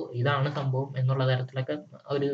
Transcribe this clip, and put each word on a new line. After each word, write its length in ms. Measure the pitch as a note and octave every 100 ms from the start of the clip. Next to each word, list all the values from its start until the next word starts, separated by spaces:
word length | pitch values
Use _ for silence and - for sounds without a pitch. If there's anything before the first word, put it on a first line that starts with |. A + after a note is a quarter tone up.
| D#3+
ഇതാണ് 340 | A#2+ C3+ C#3 C#3+
സംഭവം 400 | D3 C3+ B2+ C#3 C3
എന്നുള്ള 260 | B2+ C3+ C3
തരത്തിലൊക്കെ 500 | B2+ B2+ C3 B2+ D3 - - -
അവര് 220 | C#3+ C#3+